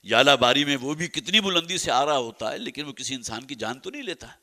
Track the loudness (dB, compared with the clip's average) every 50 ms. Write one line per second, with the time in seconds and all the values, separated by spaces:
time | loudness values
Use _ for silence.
0 | _ 2 4 6 6 6 6 6 6 4 4 4 2 2 0 -2 -2 -6 -4 -4
1 | -6 -6 -6 -8 -4 2 2 2 2 2 0 0 -2 -2 -6 -4 -2 0 2 2
2 | 2 2 0 0 -2 -4 -8 _ -6 -6 -6 -6 -8 -10 -10 -10 -12 -12 -12 -12
3 | -10 -8 -8 -8 -8 -10 -10 -10 -10 -12 -10 -8 -6 -8 -8 -8 -12 -12 -12 -10
4 | -10 -10 -10 _ -14 -20 -20 _